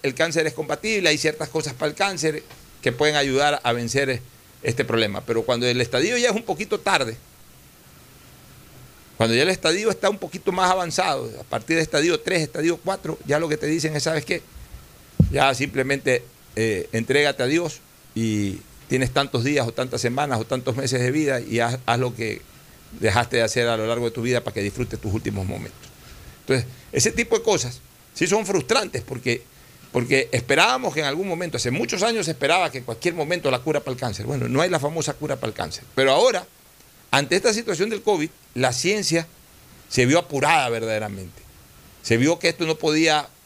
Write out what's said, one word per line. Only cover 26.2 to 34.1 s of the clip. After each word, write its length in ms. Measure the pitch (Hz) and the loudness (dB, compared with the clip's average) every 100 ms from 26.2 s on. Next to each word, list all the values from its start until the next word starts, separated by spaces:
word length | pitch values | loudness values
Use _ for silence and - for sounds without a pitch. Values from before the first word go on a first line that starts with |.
| - - | -20 -10
Entonces, 260 | - 131 123 - - | -2 0 -2 -10 -6
ese 220 | - 131 | 0 0
tipo 260 | - 233 220 | 0 0 0
de 60 | |
cosas 360 | 226 185 123 - - - - | 2 0 -2 -10 -18 -20 -14
sí 120 | - 202 | -2 0
son 180 | 208 | 2
frustrantes 580 | 196 190 127 240 202 123 | 2 0 2 0 0 -6
porque, 400 | - 127 127 117 - - - - - | -8 -4 -2 -2 -4 -20 -20 -20 -6
porque 360 | - - 135 131 | -4 2 2 2
esperábamos 600 | 127 123 143 208 262 233 | -2 2 4 4 2 -2
que 80 | 147 | -2
en 60 | 143 | -2
algún 220 | 143 196 | -2 -4
momento, 280 | 170 175 139 | -6 -4 -4
hace 140 | 123 | -2
muchos 320 | 143 - 190 | -2 -2 0
años 240 | 220 226 165 | 0 0 -2
se 60 | |
esperaba 380 | 160 143 175 165 | 0 2 2 0
que 60 | 135 | -4
en 60 | |
cualquier 300 | 123 113 175 | -10 -4 -2
momento 340 | 170 147 175 147 | -2 -2 -2 0
la 120 | 123 | 0
cura 180 | 143 147 | 0 -2
para 140 | 139 | -2
el 80 | 123 | -6
cáncer. 260 | 123 | -6